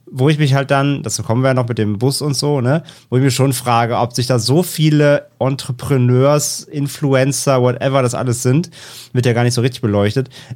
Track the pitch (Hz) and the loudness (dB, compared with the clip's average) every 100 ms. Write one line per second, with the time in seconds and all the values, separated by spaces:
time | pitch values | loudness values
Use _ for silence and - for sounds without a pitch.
0 | - 127 143 151 147 139 139 139 143 139 | -10 0 2 2 2 2 2 0 0 -2
1 | 107 - - 117 135 127 120 113 107 101 | -4 -6 -2 0 2 0 -2 -2 -2 0
2 | 127 127 147 131 147 143 120 156 - - | -2 -2 -4 -2 -2 0 0 -2 -4 -20
3 | - 127 135 123 135 123 120 117 117 110 | -4 0 2 2 0 0 0 2 2 0
4 | 120 - 120 123 107 151 180 - 156 147 | -2 -2 -2 0 2 0 0 0 2 4
5 | 147 143 - - 127 135 - 123 - 135 | 4 2 -2 -4 -4 -4 -8 -8 -2 2
6 | 123 123 139 147 - - - 147 139 - | 4 4 4 2 -2 -8 -10 -6 -6 -4
7 | 143 135 135 131 143 131 123 - 135 135 | 0 2 0 0 0 2 2 0 0 0
8 | 123 123 127 120 127 143 175 - - - | 0 -2 -2 -2 0 0 -2 -10 -20 -20
9 | - 123 123 117 120 120 123 - 110 101 | -6 -2 0 2 0 0 -2 -2 0 2
10 | 104 135 131 - - | 0 -2 -6 -10 -18